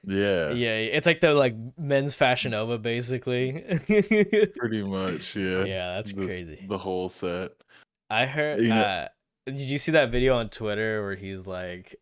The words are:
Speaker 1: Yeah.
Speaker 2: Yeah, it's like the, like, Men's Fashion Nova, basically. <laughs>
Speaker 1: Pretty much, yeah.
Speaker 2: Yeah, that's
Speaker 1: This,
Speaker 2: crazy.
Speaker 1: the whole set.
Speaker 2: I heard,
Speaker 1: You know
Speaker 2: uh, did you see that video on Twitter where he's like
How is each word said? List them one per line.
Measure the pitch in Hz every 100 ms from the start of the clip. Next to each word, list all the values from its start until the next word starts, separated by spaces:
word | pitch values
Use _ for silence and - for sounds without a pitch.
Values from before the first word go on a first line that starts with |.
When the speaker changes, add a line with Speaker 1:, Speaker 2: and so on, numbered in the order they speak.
Speaker 1:
Yeah. | 98 98 101 92 78
Speaker 2:
Yeah, | 120 117 110
it's | 110 151 170
like | 165
the, | 165
like, | 147 127 113 117 -
Men's | 147 139 143
Fashion | - 131 127 127
Nova, | 107 113 117
basically. | 113 117 120 127 - 123 131 147 - 170 -
<laughs> | 214 202 214 202 214 208 -
Speaker 1:
Pretty | 117 110
much, | 98 95 95 82 - 107
yeah. | 95 92
Speaker 2:
Yeah, | 95 95 90 90
that's | 107
Speaker 1:
This, | 98 95
Speaker 2:
crazy. | 90 85 76 98
Speaker 1:
the | 98
whole | 95 92 92
set. | - 92 87 92 _ _ - _ _ _
Speaker 2:
I | 110 131
heard, | 147 151 135
Speaker 1:
You | 117
know | 110
Speaker 2:
uh, | 104 90 - _ _ _ -
did | 139
you | 135 139
see | -
that | 156 131
video | 123 131 123
on | 113
Twitter | - 110 104 110 107
where | 101 95
he's | 95 95 92
like | 92 90 90 90 -